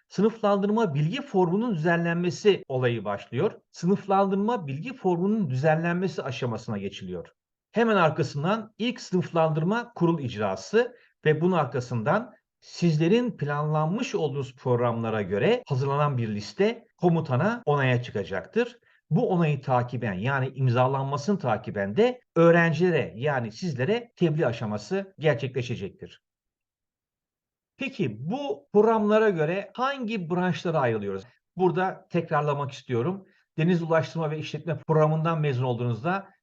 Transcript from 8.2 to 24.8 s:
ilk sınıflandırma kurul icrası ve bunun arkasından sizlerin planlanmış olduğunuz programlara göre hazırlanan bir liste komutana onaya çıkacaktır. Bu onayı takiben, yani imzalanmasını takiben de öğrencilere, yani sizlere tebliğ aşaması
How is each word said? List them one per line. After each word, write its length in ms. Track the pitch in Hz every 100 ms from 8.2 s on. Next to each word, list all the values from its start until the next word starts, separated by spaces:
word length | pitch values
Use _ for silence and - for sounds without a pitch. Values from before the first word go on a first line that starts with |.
| 135 143 160 226 214 -
ilk 220 | 240 -
sınıflandırma 920 | - 180 - 170 160 156 165 226 233
kurul 260 | - 170 170
icrası 760 | 127 104 104 92 - 214 247 - _ _
ve 160 | 156 147
bunun 160 | 175 180
arkasından 800 | 135 135 120 120 110 196 247 - _ _
sizlerin 760 | - - 175 151 170 226 247 -
planlanmış 800 | 143 147 151 151 156 208 247
olduğunuz 420 | 190 156 139 127 -
programlara 640 | 127 120 123 113 113 110
göre 400 | 92 101 156 240 -
hazırlanan 520 | 127 139 139 147 123
bir 100 | 113
liste 580 | 104 - - 202 233 - _
komutana 640 | 175 165 156 127 190 240
onaya 380 | 151 147 131 123
çıkacaktır. 760 | 123 107 95 95 - 220 240 - _ _ -
Bu 180 | 160 214
onayı 340 | 175 156 143
takiben, 520 | - 123 120 123 117
yani 340 | 92 117 139 131
imzalanmasını 920 | 131 131 120 127 135 139 143 202 202
takiben 580 | 127 107 - 95 98 120
de 240 | 240 247 _ -
öğrencilere, 760 | 165 170 165 151 180 156 92 95
yani 360 | 143 135 113
sizlere 600 | - 185 120 139 226 240 -
tebliğ 300 | 170 151 139
aşaması 680 | 117 110 104